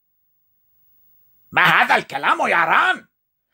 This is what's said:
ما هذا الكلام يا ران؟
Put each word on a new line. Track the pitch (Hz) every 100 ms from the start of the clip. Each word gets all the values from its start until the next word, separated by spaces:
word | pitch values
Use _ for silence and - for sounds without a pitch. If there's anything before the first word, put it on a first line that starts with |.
| _ _ _ _ _ _ _ _ _ _ _ _ _ _ _
ما | 151
هذا | 175 170 247 240
الكلام | - 139 170 330 247
يا | 175 165
ران؟ | 226 370 320 - _ _ _ _